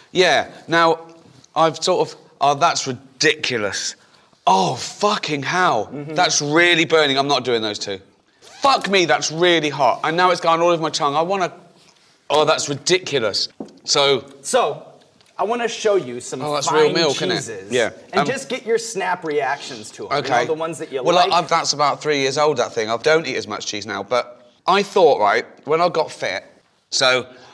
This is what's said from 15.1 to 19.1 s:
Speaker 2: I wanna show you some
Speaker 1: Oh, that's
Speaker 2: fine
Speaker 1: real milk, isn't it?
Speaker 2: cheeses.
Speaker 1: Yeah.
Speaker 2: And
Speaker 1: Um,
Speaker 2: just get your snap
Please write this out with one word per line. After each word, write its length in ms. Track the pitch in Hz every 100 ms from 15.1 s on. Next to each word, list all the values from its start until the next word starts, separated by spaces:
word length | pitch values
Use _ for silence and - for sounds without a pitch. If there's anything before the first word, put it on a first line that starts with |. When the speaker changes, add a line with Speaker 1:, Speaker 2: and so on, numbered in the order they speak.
| _ _ -
Speaker 2:
I 40 |
wanna 240 | 196 240 226
show 300 | - 214 196
you 220 | 127 120
some 220 | - 135
Speaker 1:
Oh, 120 | 147 147
that's 120 | 151
Speaker 2:
fine 180 | 156 151
Speaker 1:
real 80 |
milk, 220 | 160 160 127
isn't 140 | 147
it? 40 | 107
Speaker 2:
cheeses. 360 | 104 101 98
Speaker 1:
Yeah. 200 | 123 104 - -
Speaker 2:
And 100 | -
Speaker 1:
Um, 40 | 185
Speaker 2:
just 220 | 262 -
get 160 | 254 220
your 140 | 226
snap 440 | - 185 180